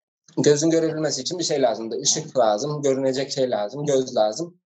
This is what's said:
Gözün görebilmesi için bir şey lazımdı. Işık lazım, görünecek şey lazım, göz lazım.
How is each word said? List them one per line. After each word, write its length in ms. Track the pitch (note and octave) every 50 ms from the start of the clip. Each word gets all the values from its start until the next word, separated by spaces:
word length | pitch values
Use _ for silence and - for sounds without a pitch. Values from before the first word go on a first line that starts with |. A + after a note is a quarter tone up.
| _ _ _ _ _ _ - -
Gözün 320 | - D3 D3 C#3+ D#3 E3
görebilmesi 520 | D#3+ E3 D#3+ D#3+ D#3 D#3 D#3 D3 C3 C3+
için 180 | B2+ - F3 F3+
bir 40 | D#3
şey 180 | - D#3 C#3
lazımdı. 400 | B2+ A#2 G#2+ A2 A2+ A2+ A2+ B2+
Işık 360 | C#3+ - - D#3 D3+ - - C3
lazım, 440 | A#2 G#2+ G#2+ G#2 B2+ D3+ D3 D3
görünecek 500 | C#3 C#3 C3 C3 C3+ C3+ C3 C3+ C#3 C3+
şey 180 | - C#3 C3 B2
lazım, 360 | A#2+ G#2 G#2 G#2 - D3 D3
göz 300 | D3 C#3 C3 C3 B2+ B2
lazım. 460 | A2+ G#2+ G#2+ A2 B2+ E3+ F3 - _ _